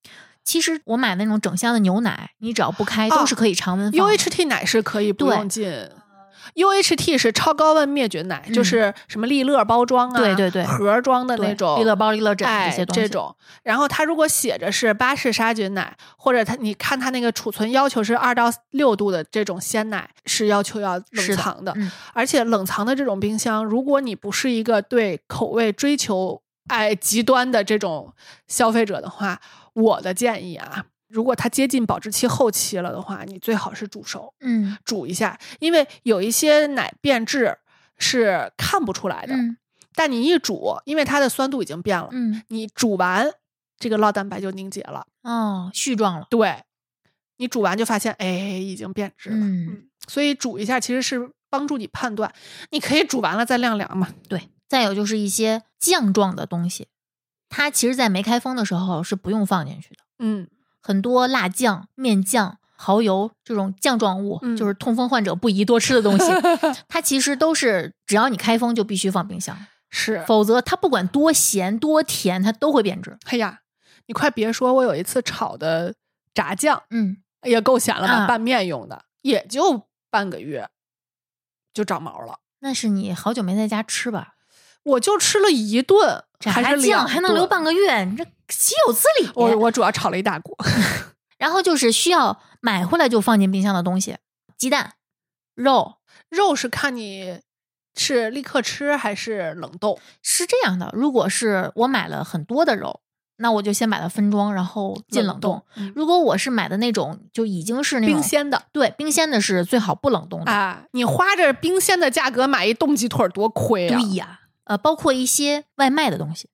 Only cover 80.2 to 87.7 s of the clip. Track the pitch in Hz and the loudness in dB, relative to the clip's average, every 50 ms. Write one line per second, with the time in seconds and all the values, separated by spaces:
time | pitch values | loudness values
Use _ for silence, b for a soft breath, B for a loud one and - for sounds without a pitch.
80.2 | 202 190 - 82 101 147 143 120 104 - _ _ _ _ _ _ _ _ _ _ | -2 -2 -6 -8 -10 -10 -10 -10 -10 -12 _ _ _ _ _ _ _ _ _ _
81.2 | _ _ _ _ _ _ _ _ _ _ - 214 214 - 190 156 160 - - - | _ _ _ _ _ _ _ _ _ _ -6 -4 -4 -2 -4 -4 -6 -8 -12 -14
82.2 | 113 120 - - _ _ _ _ 269 277 262 - - 220 202 190 202 196 180 - | -14 -14 -16 -18 _ _ _ _ -8 -6 -4 -2 -2 0 0 0 -2 -4 -6 -4
83.2 | - 214 240 247 202 180 190 208 220 214 214 214 220 - - - - 247 214 170 | -4 -4 -4 -2 -2 -2 0 0 0 0 -2 -4 -4 -4 -6 -6 -4 -4 -6 -8
84.2 | 113 - _ b b b b b b b b b b 294 269 247 226 392 415 392 | -8 -12 _ b b b b b b b b b b 2 2 2 4 2 2 2
85.2 | - - - 415 392 415 311 240 214 208 214 247 262 - 381 415 339 254 - - | 2 2 4 4 4 4 4 4 2 2 2 2 4 6 6 6 6 4 2 0
86.2 | - _ _ _ - 214 185 240 240 254 285 285 262 320 415 - 247 277 247 320 | -6 _ _ _ -4 -2 0 2 2 2 2 2 4 4 4 2 2 0 0 0
87.2 | 359 370 415 339 359 392 415 359 311 311 | 2 2 2 2 2 2 2 2 2 2